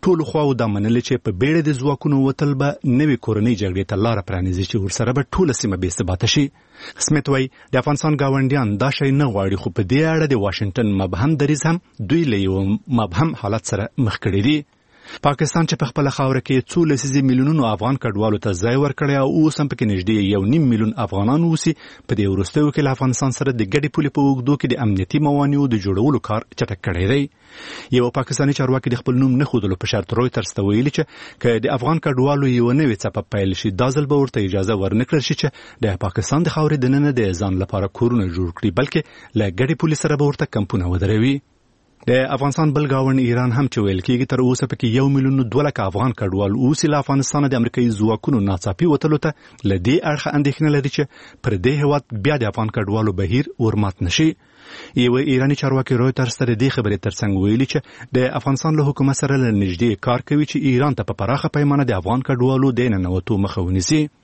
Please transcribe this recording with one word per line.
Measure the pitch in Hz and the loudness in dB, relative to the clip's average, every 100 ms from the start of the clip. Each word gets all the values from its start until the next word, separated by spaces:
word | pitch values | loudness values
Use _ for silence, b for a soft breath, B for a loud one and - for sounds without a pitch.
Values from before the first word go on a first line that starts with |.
| - | 2
ټولو | 175 | 0
خواوو | 151 160 147 | 0 0 0
دا | 123 117 | 2 0
منلې | 101 104 117 - | 0 2 0 0
چې | 127 - | -2 -2
په | |
بیړه | 92 127 165 151 | 0 2 2 0
د | 135 | 0
ځواکونو | 139 139 156 139 | -2 -2 0 2
وتل | 135 131 147 135 | 2 2 0 0
به | 139 143 143 | 0 -2 0
نوې | 123 151 123 - | 2 2 0 0
کورنۍ | 107 110 110 | 0 2 0
جګړې | 98 92 95 | -2 -2 -2
ته | 98 | 0
لاره | 113 110 | 0 0
پرانیزي | 98 95 92 90 | -2 -4 -2 -2
چې | 95 113 | -2 -2
ورسره | 95 - 117 | -4 -2 -2
به | 127 135 - | 0 -2 0
ټوله | 180 | 0
سیمه | - 120 92 | 0 -2 -2
بې | 92 - | -4 -4
ثباته | 87 92 117 | -4 -2 0
شي. | - 143 B B B B B | 0 0 B B B B B
سمیت | - 156 139 | 0 0 2
وایي | 135 131 B B | -2 -2 B B
د | 131 | -2
افغانستان | 139 147 160 147 | 0 -2 0 0
ګاونډیان | 139 135 135 143 113 101 | 0 2 2 0 0 0
دا | 127 | -2
شی | - 139 | 0 0
نه | 135 147 | 2 2
غواړي، | 101 98 98 | 0 -2 -2
خو | - | -4
په | 87 | -4
دې | 98 131 160 160 | 0 2 2 0
اړه | 160 | 2
د | |
واشنګټن | 127 98 92 104 95 110 98 | 0 0 -2 -4 0 0 0
مبهم | 95 90 131 156 | -2 0 0 2
دریځ | 143 151 156 | 0 0 0
هم | 170 b b | -2 b b
دوی | 95 165 | -2 0
له | 160 104 | 2 0
یو | 95 95 98 104 - | 0 0 0 -2 0
مبهم | 123 110 85 160 156 | 0 0 0 -2 -2
حالت | 101 110 - | -4 -4 -2
سره | 98 104 - | -4 -4 -2
مخ | 120 - 113 | -2 -2 -2
کړي | 98 107 | 0 2
دي. | 151 147 B B B B B | 0 -2 B B B B B
پاکستان | 147 139 151 175 160 | -2 0 -2 0 0
چې | 151 | 0
په | 139 | -4
خپله | - 139 - | 0 -2 0
خاوره | 135 131 | 0 0
کې | - 131 - | 0 0 0
څو | - 165 | 0 2
لسیزې | 139 139 135 135 | 2 0 0 2
میلیونونو | 127 135 156 120 | 2 2 2 2
افغان | 104 110 135 | 0 -2 -2
کډوالو | 120 98 110 104 113 | -2 0 0 0 -2
ته | |
ځای | 92 107 131 | -2 0 0
ورکړی | 143 131 147 139 | 0 -2 -2 0
او | 135 160 | 2 2
اوس | 156 151 | 2 2
هم | 143 | -4
پکې | 127 113 | -2 -2
نږدې | 98 92 110 98 | -2 0 0 2
یو | 104 98 | 0 2
نیم | 151 143 | 2 2
میلیون | 113 110 113 | 2 0 -2
افغانان | 107 98 104 143 170 | -4 -2 0 2 2
اوسي، | 160 165 160 B B _ | 2 0 -4 B B _
په | 107 | -2
دې | 101 | 0
وروستیو | 95 95 - 147 | 0 0 0 0
کې | 143 139 | 2 -2
له | 131 | 0
افغانستان | 131 123 139 123 | -2 0 -2 -2
سره | 135 | -2
د | 123 | -2
ګډې | 101 147 147 - | 0 0 -2 -2
پولې | 143 - | -2 2
په | 139 | 2
اوږدو | 135 120 143 | 2 0 0
کې | 135 | 0
د | 117 117 | 0 0
امنیتي | 95 92 147 151 | 0 0 0 2
موانعو | 143 143 143 139 | 2 2 2 2
د | 113 95 | 0 0
جوړولو | 95 127 131 - | 0 2 0 -2
کار | 107 - - | -6 -6 -4
چټک | 113 101 - | -4 -2 -4
کړی | 87 95 | -2 0
دی. | 139 143 B B B B B B 123 | 0 -2 B B B B B B 2
یو | 120 135 | 2 0
پاکستاني | 127 - 143 143 | -4 0 0 2
چارواکي | 131 131 131 | 0 0 -2
د | 120 | -4
خپل | - 127 | -2 2
نوم | 135 127 | 2 2
نه | 143 | 2
ښودلو | 123 101 95 | 0 0 -4
په | - 110 | -2 -4
شرط | - | -2
رویټرز | 113 123 120 107 | -2 -2 -2 -6
ته | - 101 | -2 0
ویلي | 104 139 | 2 0
چې | - 156 B B B | -2 -6 B B B
که | 123 117 | 0 0
د | 117 139 | 0 -2
افغان | 127 160 156 | -2 -2 -2
کډوالو | 131 131 143 139 123 | 0 0 2 2 2
یوه | 120 | 2
نوې | 135 151 107 107 | 2 2 0 -4
څپه | 107 - | -6 -4
پیل | 104 95 | -2 -2
شي، | 92 113 | -2 -4
دا | 95 123 | 0 0
ځل | 135 143 | 0 0
به | 143 | 0
ورته | 135 - 98 | 0 -2 -2
اجازه | 98 95 104 | -2 0 0
ورنه | 95 104 | 0 -2
کړل | 127 160 127 | 0 -2 0
شي | 156 | -2
چې | 147 B B B | -4 B B B
د | 110 92 98 | -4 -2 -4
پاکستان | - 98 139 | -4 -2 0
د | 170 - | 0 0
خاورې | 151 151 127 | 0 0 2
دننه | 139 147 | 2 2
د | 123 104 | 2 0
ځان | 90 101 92 | 0 -2 -2
لپاره | 95 101 95 | -2 -2 -4
کورونه | - 120 120 92 | 0 0 2 -2
جوړ | 85 90 - | -2 -6 -2
کړي، | 107 90 | -2 0
بلکې | 143 165 - B B 113 | -2 -2 -6 B B -2
له | 101 | -2
ګډې | 85 131 160 | -2 -2 0
پولې | 165 | -2
سره | 147 160 147 | -2 -2 0
به | 147 | 0
ورته | 139 156 | 0 -4
کمپونه | 117 104 110 90 90 | -4 -2 -2 -2 0
ودروي. | 95 107 120 139 _ _ _ _ _ _ - | 0 2 2 0 _ _ _ _ _ _ 0
د | 123 131 139 | 2 2 0
افغانستان | 143 151 156 | -2 2 2
بل | 143 147 | 2 0
ګاونډ | 135 131 135 | 0 2 2
ایران | 127 120 127 | 2 2 0
هم | 117 139 | 0 0
چې | - | 0
ویل | 101 95 | 0 0
کېږي | 92 123 131 | 0 0 0
تر | 127 | 0
اوسه | 127 127 131 | 2 0 -2
پکې | - 120 113 | -2 0 2
یو | 139 | 2
میلیون | 139 131 135 120 | 2 2 0 0
دوه | 117 147 | 0 0
لکه | - 98 | 0 -2
افغان | 95 127 113 | 0 -2 0
کډوال | 101 95 101 107 131 | -2 0 0 2 2
اوسي، | 156 - | 2 0
له | 147 | 0
افغانستانه | 135 139 135 147 143 | 0 0 0 0 0
د | 127 | 2
امریکایي | 117 - 120 | 0 2 0
ځواکونو | 104 107 110 - 135 98 | 2 0 0 0 0 0
ناڅاپي | 95 - 95 175 | -2 -4 0 2
وتلو | 151 156 151 | 2 2 0
ته | 160 - B B 104 | -2 -6 B B -2
له | 95 | 0
دې | 90 156 165 | 2 0 0
اړخه | 143 - 147 | -4 -2 0
اندېښنه | 143 135 156 147 | 0 0 0 2
لري | 139 | 0
چې | - 147 B B B | -2 -4 B B B
پر | - 101 | -2 0
دې | 101 147 | 2 2
هیواد | 143 143 - 110 104 | 2 0 -2 -4 0
بیا | 147 | 0
د | 110 | -2
افغان | 98 110 117 | -2 -4 -2
کډوالو | 101 107 110 92 | -2 0 0 0
بهیر | 95 113 147 - | 0 0 -2 -2
ورمات | 113 107 101 - | 0 2 -2 -2
نه | 95 | -4
شي. | - 160 - B B B B B - | 2 0 0 B B B B B 0
یوه | 123 123 | 2 2
ایراني | 151 131 135 143 | 2 2 2 0
چارواکي | 135 131 127 127 | 0 0 0 2
رویټرز | 127 127 127 - | 2 0 -2 -2
ته | 123 | -2
د | 113 | 2
دې | 135 131 | 0 0
خبرې | 104 101 110 | -2 0 -4
ترڅنګ | - 107 95 | -4 -2 0
ویلي | 98 110 131 | 2 2 0
چې | 147 B B B | -2 B B B
د | 123 127 - | 0 0 0
افغانستان | 139 135 160 156 | -2 -2 0 0
له | 143 | 0
حکومت | 139 135 135 | 2 0 0
سره | 143 139 | 0 2
له | 127 | 2
نږدې | 104 98 90 117 101 - | 2 0 0 0 0 0
کار | 123 - | -2 0
کوي | 147 151 | 0 0
چې | 143 | 0
ایران | 139 123 147 135 | 0 2 0 -2
ته | |
په | 107 | -4
پراخه | - 101 135 160 147 | -4 -2 -2 -2 0
پیمانه | 143 143 | 0 2
د | 131 98 | 0 -2
افغان | 87 123 131 | 0 -2 -2
کډوالو | 131 127 131 135 | 0 2 2 2
د | 117 123 101 | 2 0 0
ننوتو | 90 92 - 107 | 0 -2 -2 -2
مخه | 98 - | 0 -2
ونیسي. | 90 92 90 156 151 _ | -2 -2 0 0 0 _